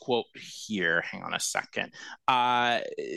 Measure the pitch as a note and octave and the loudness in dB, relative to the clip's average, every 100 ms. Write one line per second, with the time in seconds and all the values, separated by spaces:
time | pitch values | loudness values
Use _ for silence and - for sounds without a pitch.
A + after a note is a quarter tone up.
0 | - A#2+ - - - - - G#2 E2+ E2+ | 0 0 0 -8 -14 -12 -4 0 2 2
1 | - F#2+ F2 E2+ - G2 - G#2+ - - | 0 -6 -4 -4 -2 -4 -4 -4 -6 -8
2 | - - - B2+ B2 B2 A#2+ A#2 - - | -16 -4 2 4 4 4 4 2 -2 -6
3 | C#2 | -6